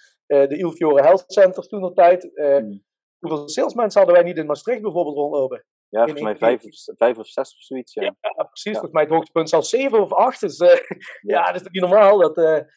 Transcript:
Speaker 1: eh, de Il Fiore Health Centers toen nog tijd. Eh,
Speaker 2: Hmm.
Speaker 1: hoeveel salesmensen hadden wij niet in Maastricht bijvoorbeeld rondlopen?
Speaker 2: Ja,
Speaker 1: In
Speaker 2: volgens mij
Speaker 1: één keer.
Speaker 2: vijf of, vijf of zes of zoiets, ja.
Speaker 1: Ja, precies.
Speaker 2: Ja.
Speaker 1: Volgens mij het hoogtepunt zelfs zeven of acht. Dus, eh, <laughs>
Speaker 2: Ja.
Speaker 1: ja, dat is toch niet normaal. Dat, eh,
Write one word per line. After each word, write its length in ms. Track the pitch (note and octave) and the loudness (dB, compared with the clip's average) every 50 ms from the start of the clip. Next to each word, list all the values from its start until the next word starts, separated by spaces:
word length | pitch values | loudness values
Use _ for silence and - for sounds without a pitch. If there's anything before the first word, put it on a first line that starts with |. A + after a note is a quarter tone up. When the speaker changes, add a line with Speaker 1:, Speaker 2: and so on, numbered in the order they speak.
| _ _ _ _ _ | _ _ _ _ _
Speaker 1:
eh, 220 | - D3 C#3 C#3+ C#3 | 0 2 2 2 2
de 80 | C#3+ D#3+ | -2 -6
Il 120 | F#3+ E3 D#3 | -8 -8 -6
Fiore 300 | - E3 D#3 C#3+ C#3 C#3 | -4 0 2 4 4 6
Health 220 | D#3 F#3 F#3+ - | 6 4 4 2
Centers 420 | - - G#3 G3 F#3 F3+ - - - | -2 2 4 4 4 2 -2 -14 -12
toen 120 | - G3+ | -10 -8
nog 120 | F#3 F3+ F3+ | -8 -4 0
tijd. 420 | - F3 F3 F3+ F3+ F3+ - - | 4 4 4 4 2 -2 -12 -10
Eh, 200 | - D3+ C#3+ C#3 | -4 0 0 2
Speaker 2:
Hmm. 280 | C#3 A2+ G#2 G2+ G2 _ _ _ _ _ _ _ _ | 0 0 -4 -12 -16 _ _ _ _ _ _ _ _
Speaker 1:
hoeveel 300 | - D#3 D#3 D3 D3 D3 | -10 -8 -8 -8 -8 -8
salesmensen 520 | - - C#4 D#4 - A#3 A#3 G#3 - G3+ | -6 -4 -4 -4 -4 -4 -4 0 2 2
hadden 180 | F#3+ F3 F3 F3+ | 4 6 6 4
wij 60 | E3+ F3 | 4 2
niet 100 | F3+ D#3+ | -2 -8
in 80 | D#3 | -6
Maastricht 360 | D3 D3 - - - - G#3+ G#3 | -6 -6 -8 -6 -8 -8 -6 -6
bijvoorbeeld 340 | G#3 D#3 F3 E3+ D3 D3 | -6 -4 -4 -4 -4 -4
rondlopen? 500 | C#3+ D3 D3 D3+ C#3+ C3 C3 B2+ A2+ _ _ _ _ _ _ | -6 -6 -4 -4 -4 -4 -4 -6 -12 _ _ _ _ _ _
Speaker 2:
Ja, 120 | - G#2+ | -2 -2
Speaker 1:
In 80 | D3 D#3 | -2 -2
Speaker 2:
volgens 140 | D3+ C#3+ A2+ G#2+ G#2 - | -2 -6 -6 -8 -4 -2
mij 100 | A2+ A2+ | 0 0
Speaker 1:
één 80 | B2+ A#2 | 0 -2
keer. 100 | _ G#2 _ | _ -14 _
Speaker 2:
vijf 160 | - - - | -20 -20 -14
of, 80 | - - | -4 -2
vijf 200 | A2+ A#2+ B2 A2+ | 0 0 0 -2
of 80 | G#2+ | -10
zes 280 | - - - C3+ - _ | -14 -10 -10 -10 -10 _
of 80 | _ _ | _ _
zoiets, 320 | - C3+ C3 B2 _ - | -14 -14 -14 -14 _ -10
ja. 80 | - G3 | -8 -8
Speaker 1:
Ja, 420 | - G3 _ - G#3+ - - - | -8 -8 _ -10 -10 -8 -8 -10
precies. 180 | - _ - - | -10 _ -14 -10
Speaker 2:
Ja. 60 | G3+ G#3+ | -10 -8
Speaker 1:
Volgens 200 | G#3+ - - D#3 | -8 -8 -6 -2
mij 100 | E3 D3+ | -2 -2
het 100 | D3+ D#3+ | 0 0
hoogtepunt 360 | E3 D#3+ - - E3 E3 D#3+ | -2 -2 -2 -4 -4 -4 0
zelfs 200 | - D#3+ - - | -2 -2 -2 0
zeven 320 | - B3 C4+ C#4 A3 A3 | -2 -2 -2 0 0 0
of 120 | G3 - - | 0 0 0
acht. 280 | - G#3+ C4 B3+ - | 0 0 0 0 -4
Dus, 180 | - G3+ - - | -8 -8 -4 2
eh, 100 | E3+ F3 | 4 4
<laughs> 640 | F3 F3 - - - - - - - - - G3+ | 4 4 2 -6 -14 -16 -18 -20 -20 -16 -8 -4
Speaker 2:
Ja. 80 | G#3 F3 | -2 -2
Speaker 1:
ja, 80 | F3 | 0
dat 80 | F3 F3+ | -2 -4
is 80 | F3+ F3+ | -6 -10
toch 100 | F#3 F3 | -10 -8
niet 100 | F#3+ F3+ | -4 -2
normaal. 360 | F3+ F#3 G#3+ G#3 G3 G#3 G3+ | 2 4 6 6 6 6 4
Dat, 180 | E3+ E3 D#3+ | 2 0 0
eh, 200 | E3+ E3 D#3 D#3+ D3 D3 _ _ | 0 0 0 0 0 -4 _ _